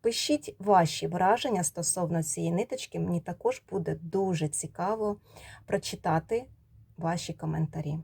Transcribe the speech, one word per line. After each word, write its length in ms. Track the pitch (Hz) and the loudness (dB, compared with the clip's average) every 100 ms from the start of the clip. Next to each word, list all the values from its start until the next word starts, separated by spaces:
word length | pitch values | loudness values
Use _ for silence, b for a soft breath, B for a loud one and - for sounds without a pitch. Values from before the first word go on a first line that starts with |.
Пишіть 540 | 233 226 - 294 - - | -2 -2 0 0 0 -8
ваші 480 | 190 190 165 - 160 | 6 6 6 2 -4
враження 560 | 170 185 233 277 202 | 2 4 4 4 0
стосовно 600 | 165 - 170 - 170 170 | 0 -2 -2 0 0 0
цієї 280 | 160 - 165 | 0 -2 0
ниточки. 480 | 175 233 262 - 170 | 0 0 -4 -6 -4
Мені 220 | 170 175 | 0 0
також 420 | - 175 233 262 _ | -2 -2 -2 -2 _
буде 260 | 190 - 156 | -4 -2 -4
дуже 460 | 165 190 190 170 151 | -2 0 2 0 0
цікаво 720 | - 160 - 180 220 214 208 B B B B - | -4 -8 -4 -2 0 -2 -4 B B B B -4
прочитати 800 | 196 - - 180 160 160 226 262 - _ - - - | -4 -2 -6 0 0 0 -4 -4 -20 _ -20 -20 -6
ваші 360 | 165 175 - | -2 -2 -6
коментарі. 680 | - 160 160 156 160 147 156 | -6 -4 -2 -2 -2 -4 -6